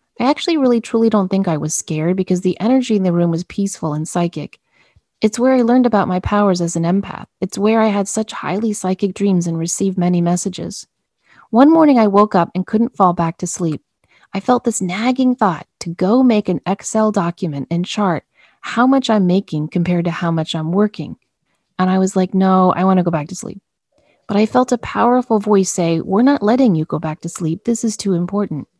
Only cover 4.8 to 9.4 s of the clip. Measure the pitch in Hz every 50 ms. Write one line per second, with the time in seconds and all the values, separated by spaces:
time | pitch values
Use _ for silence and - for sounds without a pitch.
4.8 | _ _ _ _ _ _ _ _ - 214 214 233 240 262 262 254 240 226 240 254
5.8 | 247 240 220 202 190 - 180 185 - - 208 208 208 202 185 175 175 170 - 180
6.8 | 165 170 180 196 196 190 - - - - _ _ - 190 - 196 196 214 226 226
7.8 | 214 220 202 202 196 196 - 220 220 - - - - 143 165 202 226 226 208 -
8.8 | - 185 190 - - 196 180 - 202 202 190 180